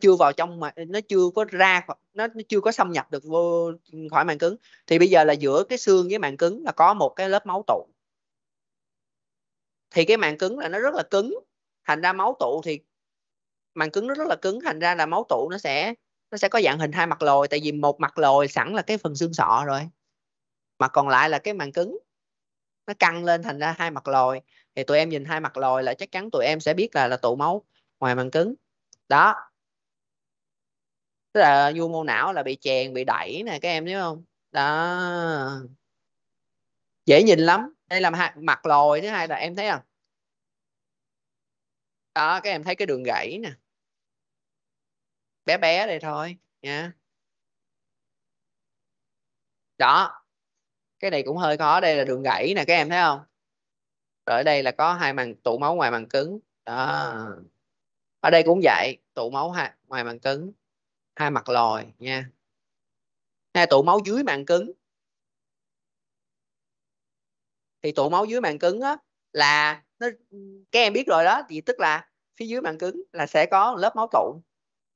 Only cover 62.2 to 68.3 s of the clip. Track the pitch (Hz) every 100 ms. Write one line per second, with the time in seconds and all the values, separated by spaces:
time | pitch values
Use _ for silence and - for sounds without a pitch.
62.2 | 127 _ _ _ _ _ _ _ _ _
63.2 | _ _ _ 180 170 139 151 202 196 233
64.2 | 277 139 139 175 220 370 _ _ _ _
65.2 | _ _ _ _ _ _ _ _ _ _
66.2 | _ _ _ _ _ _ _ _ _ _
67.2 | _ _ _ _ _ _ 151 151 143 180
68.2 | 214